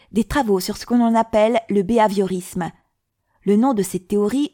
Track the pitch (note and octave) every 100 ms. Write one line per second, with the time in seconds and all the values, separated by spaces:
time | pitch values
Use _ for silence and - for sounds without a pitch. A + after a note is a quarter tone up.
0 | _ G#3+ - D4 A3+ F#3+ F#3 - - A#3+
1 | A#3 A3+ A3+ G#3+ A3 A#3+ - G3+ F#3+ A#3
2 | G#3+ G#3 F#3 F#3 - F3+ E3 - _ _
3 | _ _ _ _ F#3+ G#3 C4+ G#3 F#3 F#3
4 | - G#3 G#3 C4 C#4+